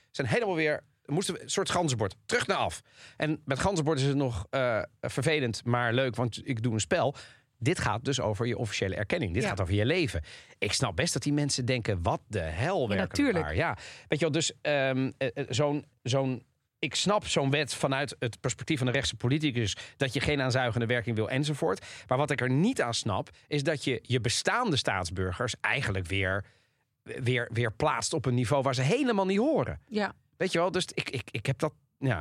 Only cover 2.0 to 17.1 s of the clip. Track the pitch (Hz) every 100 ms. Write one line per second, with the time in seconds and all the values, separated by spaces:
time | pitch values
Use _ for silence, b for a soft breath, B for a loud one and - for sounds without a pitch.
2 | 98 - - 233 - 165 107 - B B
3 | B B 156 160 - 135 185 175 147 143
4 | 139 139 131 107 - 135 123 107 - _
5 | - 143 151 151 120 - 120 120 120 120
6 | 131 110 123 - - 117 120 110 - 175
7 | 131 B B B B _ 117 180 120 107
8 | 135 139 101 107 120 - 110 - 98 87
9 | 98 175 98 90 196 101 85 101 113 180
10 | 127 82 B B B - 101 - 117 85
11 | 170 131 147 147 143 - 120 127 110 92
12 | 87 160 - 107 80 80 156 190 220 196
13 | 190 - 277 175 156 85 156 - B B
14 | - 156 165 131 - - 151 143 135 131
15 | 131 - 135 143 131 117 147 147 - _
16 | 127 135 135 127 - _ _ _ 151 -
17 | 185